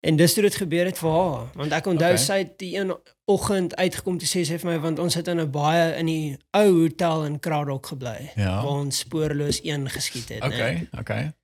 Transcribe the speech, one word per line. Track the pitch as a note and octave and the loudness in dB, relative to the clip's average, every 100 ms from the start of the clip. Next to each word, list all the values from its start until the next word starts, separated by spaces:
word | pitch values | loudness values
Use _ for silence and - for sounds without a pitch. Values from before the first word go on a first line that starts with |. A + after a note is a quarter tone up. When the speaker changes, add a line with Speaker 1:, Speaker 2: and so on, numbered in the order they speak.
| E3 | 2
Speaker 1:
En | D#3 | 4
dis | E3+ | 6
hoe | G3 | 6
dit | G3+ | 2
gebeur | - F3+ E3+ F3+ | 2 -2 0 0
het | F3+ | 0
vir | E3 | 0
haar, | D#3+ F#3 B2+ A#2+ | 2 2 -2 -8
want | - D3 | -8 -2
ek | D3+ G3 | -2 0
onthou | E3+ E3+ | 2 4
Speaker 2:
Okay. | F3+ | 4
Speaker 1:
sy | - G3 | 4 0
het | F#3 - | -2 -8
die | F#3 F3+ | -6 -4
een | F#3+ F3 _ _ | -2 -4 _ _
oggend | - G3 - G3 F3 - | 2 2 4 0 0 0
uitgekom | F#3 - - F3+ | -2 -2 -4 -2
toe | E3 | -2
sê | F#3 D#3+ | 0 -2
sy | E3 | -2
vir | F3 | -2
my, | E3 | -2
want | D#3+ D3+ | 0 0
ons | E3+ | 0
het | E3 E3+ | 0 -2
in | E3+ | -2
'n | D#3 | -2
baie, | C#3+ D3 E3 E3 D#3 | 0 2 4 4 2
in | E3 | 0
die | D#3+ D3+ C#3 _ | 0 -2 -6 _
ou | G3 G#3 F3 | 4 6 6
hotel | E3 - F3 D#3+ | 4 2 0 0
in | D3+ D3 | -2 -4
Kraddock | - D3+ C#3+ C3+ - | -2 -2 -2 -4 -6
gebly, | C#3 B2 A2 D3 - | -10 -8 -10 -8 -2
Speaker 2:
Ja. | G2 F#2+ | 0 0
Speaker 1:
waar | C3 | 0
ons | C#3+ C#3+ B2 | -2 -2 -4
spoorloos | - E3 D#3 D3 D3 C#3 | -4 -2 0 0 -2 -2
een | D#3+ D3 C3+ | -2 -4 -4
geskiet | C3+ - B2 A#2 | -6 -6 -8 -10
het, | A2 | -6
Speaker 2:
Okay, | A2+ A2+ A#2 E3+ E3 | -4 -2 -2 -2 -6
Speaker 1:
né? | A2+ | -10
Speaker 2:
okay. | A2 G#2+ D3 - | -6 -4 -4 -8